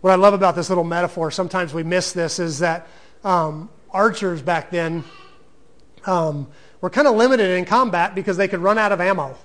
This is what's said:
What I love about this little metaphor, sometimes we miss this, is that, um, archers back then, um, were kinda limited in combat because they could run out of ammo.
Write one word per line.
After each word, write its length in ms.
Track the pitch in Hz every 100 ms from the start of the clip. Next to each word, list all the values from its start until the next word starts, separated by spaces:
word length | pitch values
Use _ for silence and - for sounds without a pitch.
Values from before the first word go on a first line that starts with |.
What 80 | 185
I 60 | 185
love 180 | 196
about 200 | 202 185
this 140 | 170 160
little 160 | 180
metaphor, 460 | 170 170 175 - 160
sometimes 420 | - 180 185 175
we 100 | 156
miss 300 | 165 180 180
this, 260 | 180 165 -
is 200 | 170 143
that, 280 | 170 165 - - - -
um, 460 | 202 180 156 151 180 - -
archers 520 | 190 220 196 196 170
back 280 | 139 170 -
then, 340 | 175 165 165 - - - - - - - - - -
um, 440 | - 185 160 147 139 - - -
were 80 | 185
kinda 200 | 214 294
limited 400 | 220 247 254 196
in 140 | 185
combat 500 | 180 220 254 180 175
because 220 | 196 190 180
they 120 | 190
could 120 | 190
run 160 | 180 214
out 160 | 208
of 80 | 196
ammo. 340 | 180 190 139 131